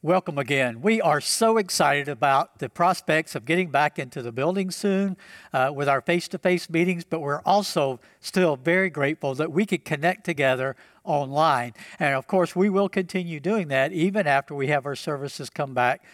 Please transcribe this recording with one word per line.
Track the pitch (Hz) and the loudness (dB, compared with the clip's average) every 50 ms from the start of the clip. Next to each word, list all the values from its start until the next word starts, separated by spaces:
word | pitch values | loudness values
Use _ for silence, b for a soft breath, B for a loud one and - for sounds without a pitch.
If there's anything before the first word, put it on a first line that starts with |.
| - | 2
Welcome | 151 175 190 - - 156 | 2 2 2 0 -2 -4
again. | 139 139 117 143 139 131 123 113 113 135 | -4 -2 0 0 0 0 0 -2 -2 0
We | 208 226 220 | 0 2 2
are | 208 165 151 147 - | 2 2 2 2 0
so | - - - 226 226 226 | -2 -2 2 2 4 4
excited | 226 202 180 - - 170 143 143 143 143 143 | 2 0 -2 0 2 2 2 2 2 -2 -4
about | 143 113 - 143 139 139 143 - _ - | -4 0 2 2 4 2 2 0 _ -12
the | - 123 | -12 -12
prospects | _ - 175 180 185 - - - 156 156 160 - - | _ 0 2 2 2 0 0 0 0 0 0 -2 -8
of | 139 110 | -12 -2
getting | 120 160 180 185 170 | 0 0 0 0 0
back | 135 139 151 147 _ - | 2 2 2 2 _ -4
into | 139 127 - 147 | -10 -10 -10 -10
the | 123 120 113 | -10 -8 -4
building | 120 135 160 180 196 190 185 | -2 -2 -2 -2 -2 -4 -4
soon, | 180 - - 202 196 190 196 196 185 B B B B B B B | -6 -4 -2 0 0 0 0 -2 -4 B B B B B B B
uh, | B 135 131 135 147 | B 0 0 0 0
with | 139 143 143 | -2 0 0
our | 139 135 - | 0 0 2
face-to-face | - 170 175 - - - 185 _ 185 180 170 - - | 0 0 0 -2 -4 -10 -2 _ 0 0 0 -2 -2
meetings, | 160 165 175 180 185 170 165 | 0 0 0 0 0 -4 -4
but | _ - 165 | _ -6 -4
we're | 151 143 143 147 - | -4 -4 -4 -4 0
also | - 185 208 202 - - 175 147 135 131 120 b b b b | 2 2 2 2 0 0 0 0 0 -2 -6 b b b b
still | b - - 190 185 170 147 | b -4 0 2 2 2 2
very | 131 131 165 170 185 190 190 | 0 0 0 2 2 2 0
grateful | 151 151 139 139 156 - - 143 135 | -2 -2 -2 -2 -2 -2 -4 -6 -2
that | 127 151 165 | -2 -4 -2
we | 147 160 220 | 0 0 0
could | 208 208 160 _ | 0 0 -4 _
connect | - - 143 147 170 180 - _ | -4 -6 0 0 0 -2 -2 _
together | - 170 139 143 135 131 127 131 135 131 b b b b b b | -6 0 2 4 4 4 2 0 -4 -6 b b b b b b
online. | - 160 147 143 131 139 147 156 160 143 127 120 123 113 B B B B B | -2 -2 -2 -2 0 2 2 4 4 4 2 0 -4 -10 B B B B B
And | 170 147 139 | 0 0 0
of | 131 131 | 0 -2
course, | - - 190 175 160 - | 0 2 2 2 2 2
we | 180 190 208 | 2 2 2
will | 190 196 202 190 | 4 2 0 0
continue | - 202 185 170 - 185 180 170 165 151 | 0 -4 -4 -2 -4 -6 -4 -4 -8 -6
doing | 135 175 214 226 180 147 | -4 -2 -2 -2 -2 0
that | 139 135 135 147 185 | 0 0 0 0 0
even | 175 156 190 190 170 - | 0 0 2 2 0 2
after | 147 139 139 139 - 151 | 2 2 2 0 -2 -6
we | 143 135 | -4 -2
have | 135 147 143 123 | 0 0 0 -2
our | 143 139 | -4 -8
services | - - - 151 139 139 139 - - 147 - | -6 -6 -6 -6 -6 -6 -10 -10 -10 -12 -12
come | _ - 147 135 131 | _ -6 -6 -4 0
back | 123 123 123 135 - B B | 2 2 2 2 -2 B B